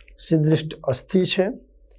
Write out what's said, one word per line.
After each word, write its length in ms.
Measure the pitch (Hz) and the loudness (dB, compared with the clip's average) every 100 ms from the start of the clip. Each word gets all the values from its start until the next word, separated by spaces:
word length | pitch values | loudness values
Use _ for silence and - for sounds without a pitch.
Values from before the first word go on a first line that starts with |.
| - - | -20 -12
સિદ્ધિષ્ટ 600 | - 160 151 156 156 - | 0 2 4 2 -2 -8
અસ્થિ 420 | - 123 - 185 180 | -4 -4 0 0 0
છે, 220 | - - - - _ _ | 0 -2 -4 -16 _ _